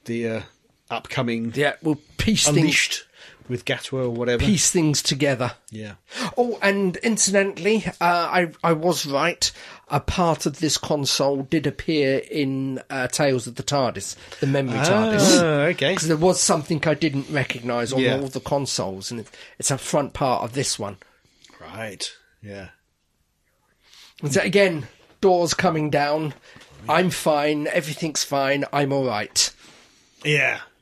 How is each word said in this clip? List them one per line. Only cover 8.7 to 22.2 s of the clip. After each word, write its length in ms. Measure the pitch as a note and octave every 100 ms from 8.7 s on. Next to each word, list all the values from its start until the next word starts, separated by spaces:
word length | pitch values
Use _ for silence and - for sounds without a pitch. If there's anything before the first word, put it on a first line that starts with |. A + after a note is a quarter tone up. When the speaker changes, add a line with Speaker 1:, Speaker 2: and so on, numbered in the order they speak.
Speaker 2:
was 320 | D#3+ F3 D3+
right. 460 | D3+ C#3 E3 - - - - - _
A 80 | D3
part 460 | - - E3+ D3+
of 140 | D#3+ C#3
this 180 | D3+ -
console 640 | - D3+ C3+ - C#3 C#3
did 220 | C3+ D#3+
appear 540 | C#3+ - - D#3+ C3+ C3+ -
in, 500 | D#3 C3+ C3+ C3+ C3 -
uh, 160 | C3+ B2+
Tales 400 | - C#3+ B2+ A#2+
of 80 |
the 80 | -
tardis, 520 | - C#3+ B2 G2 - - - -
the 60 |
memory 320 | C#3 C#3 C3 A#2
Speaker 1:
Ah, 60 |
Speaker 2:
tardis. 580 | D#3 G#3 A3 G#3+ G3 - E3 D3 D3+
Speaker 1:
okay. 220 | F3 C#3
Speaker 2:
'Cause 120 | F#3 D#3+
there 80 | D#3
was 220 | F3+ F3+
something 400 | - E3 C#3 D#3+
I 80 | E3
didn't 340 | D3+ D#3+ C#3 C#3
recognise 600 | D3+ B2+ B2 A#2+ A#2+ A#2
on 80 | C3
Speaker 1:
Yeah. 180 | B2+ C3+
Speaker 2:
all 80 | C3+
the 120 | B2+
consoles, 680 | - C#3+ C3 - F#2+ F#2+ G2+
and 100 | A#2+
it, 60 | G#2+ - - -
it's 140 | -
a 80 | C3+
front 340 | - D#3 C3+
part 300 | - C3+ A#2
of 100 | A2+
this 240 | B2+ B2+ -
one. 200 | G#2 G2+ - _ _ _ - -
Speaker 1:
Right, 480 | D#2+ G2+ A2 F#2 - -